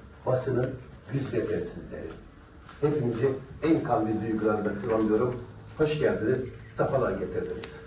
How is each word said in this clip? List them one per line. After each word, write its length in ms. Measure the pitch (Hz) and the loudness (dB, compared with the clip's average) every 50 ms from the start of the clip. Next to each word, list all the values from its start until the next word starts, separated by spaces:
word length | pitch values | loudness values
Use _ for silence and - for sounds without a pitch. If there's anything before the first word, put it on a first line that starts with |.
| - - - - - | -20 -20 -20 -8 0
basının 400 | 123 123 123 - 135 127 120 127 - - - - - - - - - 117 | 2 2 2 2 2 2 2 0 0 -2 -8 -12 -16 -18 -18 -12 -4 -2
güzide 340 | 139 - - - 113 - | -2 -2 0 0 -2 0
temsilcileri, 640 | - - 87 85 - - 82 - - - - - - - - - - - - - - - - - - - - | 0 -2 -2 -2 -4 -8 -10 -12 -10 -10 -10 -10 -10 -12 -12 -16 -18 -20 -20 -20 -20 -20 -20 -20 -18 -6 0
hepinizi 480 | - 147 143 - 123 120 113 107 127 135 131 - - - - - - | 2 2 2 2 0 0 0 2 2 2 2 0 -6 -12 -12 -2 4
en 220 | 160 160 143 - | 4 4 4 4
kalbi 260 | - 120 107 110 107 107 101 107 | 2 2 2 2 2 0 0 0
duygularımla 520 | 113 107 104 107 107 104 104 101 104 95 | 0 0 2 4 2 2 2 0 -2 -2
selamlıyorum. 600 | - - 113 110 110 110 104 107 113 123 123 120 - - - - - - - - - | -2 0 0 2 4 4 4 4 4 4 2 0 -2 -8 -12 -14 -16 -16 -16 0 2
Hoş 200 | 156 147 151 147 | 2 2 4 2
geldiniz, 540 | 131 107 98 - 107 113 131 127 - - - - - - | 2 2 2 2 2 2 2 0 0 -6 -8 -12 -16 -14
sefalar 440 | - - 170 147 135 127 117 98 95 | -2 -2 0 2 2 2 2 2 0
getirdiniz. 640 | 98 104 - - - - - - - - - - - - | -2 -4 -4 -4 -4 -4 -4 -6 -8 -8 -10 -12 -14 -16